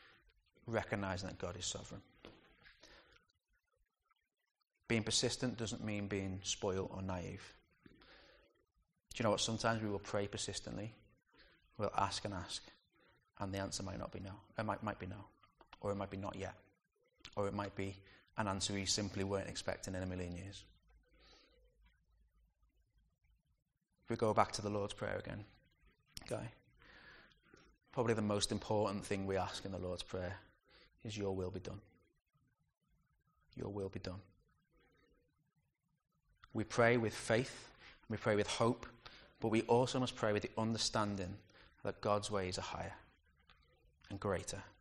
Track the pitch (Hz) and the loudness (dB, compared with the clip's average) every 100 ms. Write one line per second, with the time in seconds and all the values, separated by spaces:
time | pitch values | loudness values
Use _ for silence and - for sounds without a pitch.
0 | - - _ _ _ _ - 113 - 104 | -20 -20 _ _ _ _ 0 0 2 0
1 | 98 90 95 - 87 95 - - - 107 | 0 -2 -4 -4 -6 -4 -6 -6 -8 -14
2 | - - - - - - - - - - | -16 -20 -20 -20 -20 -20 -20 -20 -20 -20
3 | - - _ _ _ _ _ _ _ _ | -20 -20 _ _ _ _ _ _ _ _
4 | _ _ _ _ _ _ _ _ _ 117 | _ _ _ _ _ _ _ _ _ 2
5 | 107 - 120 - 127 110 110 120 110 104 | 4 2 2 2 0 0 -4 -2 -2 -2
6 | 101 101 95 92 - - 104 92 92 92 | -2 -2 -2 -4 -2 0 0 0 -2 -2
7 | 95 92 98 98 - - _ _ - - | -2 -2 -4 -8 -12 -20 _ _ -20 -20
8 | - - - - _ _ _ _ _ _ | -20 -20 -20 -20 _ _ _ _ _ _
9 | _ - 113 101 - 110 117 113 110 98 | _ 2 4 4 4 2 2 2 0 -2
10 | - 104 101 107 - 101 - 113 110 - | 0 -2 -2 -2 -4 -4 -6 -6 -8 -12
11 | - _ _ - - - _ - 104 - | -20 _ _ -20 -20 -20 _ -4 -2 2
12 | 101 - 104 95 92 - - - _ _ | 0 0 -4 -6 -6 -10 -12 -20 _ _
13 | - _ _ - 101 98 98 - 95 92 | -20 _ _ -8 -4 -2 -4 -4 -6 -6
14 | - 98 95 101 - - 107 101 107 101 | -6 -8 -10 -12 -10 -4 -2 0 -2 -4
15 | 92 101 104 _ - _ - - - 101 | -6 -8 -12 _ -20 _ -20 -6 -2 -2
16 | 98 98 101 95 92 - - _ _ _ | -2 -4 -6 -4 -6 -8 -18 _ _ _
17 | _ _ - - 101 101 101 - 95 98 | _ _ -8 -2 0 0 -2 -2 -4 -6
18 | - - _ - 107 98 - 101 95 - | -16 -20 _ -2 0 2 0 0 0 0
19 | 101 101 98 98 - 87 - 90 - 92 | 0 0 0 0 -2 -4 -4 -4 -4 -4
20 | 92 90 87 87 98 - - - _ - | -4 -4 -4 -6 -8 -12 -16 -20 _ -20
21 | _ - - - - _ _ _ - _ | _ -20 -20 -20 -20 _ _ _ -20 _
22 | _ _ _ _ _ _ _ _ _ _ | _ _ _ _ _ _ _ _ _ _
23 | _ _ _ _ _ _ _ _ _ _ | _ _ _ _ _ _ _ _ _ _
24 | - 113 110 107 101 - 104 104 101 - | -4 2 6 6 4 2 0 0 -2 -2
25 | 104 98 - 101 107 - _ _ - _ | -4 -4 -4 -10 -12 -18 _ _ -20 _
26 | _ - - 113 110 - _ _ - - | _ -16 -6 -6 -6 -12 _ _ -20 -20
27 | - - - _ - - - _ _ - | -20 -20 -20 _ -20 -20 -20 _ _ 0
28 | 113 110 104 104 - 104 - 107 98 98 | 2 4 4 4 2 0 2 2 2 0
29 | - 98 98 95 90 - 98 92 90 90 | -2 -2 0 0 0 -4 -6 -4 -4 -6
30 | - 92 90 92 - _ _ - - _ | -6 -4 -4 -6 -12 _ _ -20 -20 _
31 | 117 104 98 95 90 92 - 98 - _ | -8 -4 -2 -2 -2 -4 -8 -10 -14 _
32 | _ _ _ _ _ _ _ _ _ _ | _ _ _ _ _ _ _ _ _ _
33 | _ _ _ _ _ - 101 101 95 98 | _ _ _ _ _ -8 -6 -4 -4 -4
34 | 95 92 - _ _ _ _ _ _ _ | -6 -8 -12 _ _ _ _ _ _ _
35 | 1077 _ _ _ _ _ _ _ _ _ | _ _ _ _ _ _ _ _ _ _
36 | _ _ _ _ - 110 104 - 117 123 | _ _ _ _ -6 -2 0 8 8 8
37 | 110 - - 113 135 - - - - - | 4 0 4 4 4 -4 -16 -20 -20 -20
38 | - 110 120 104 104 - 117 127 - - | -6 0 4 4 4 4 4 2 -4 -14
39 | - - - - 113 113 110 120 127 131 | -18 -20 -20 -2 4 4 6 6 6 2
40 | 123 - 110 104 - - 110 113 - 113 | 0 2 2 2 0 0 0 2 2 2
41 | 104 101 90 101 - - - - 101 - | 0 0 -4 -6 -14 -20 -20 -8 -6 -2
42 | 107 104 101 104 92 92 - 82 90 - | 2 2 2 0 0 -2 -4 -6 -6 -10
43 | - _ _ _ - - _ _ _ _ | -18 _ _ _ -20 -20 _ _ _ _
44 | - 98 104 90 - 101 - - | -14 -4 0 0 -2 -8 -10 -20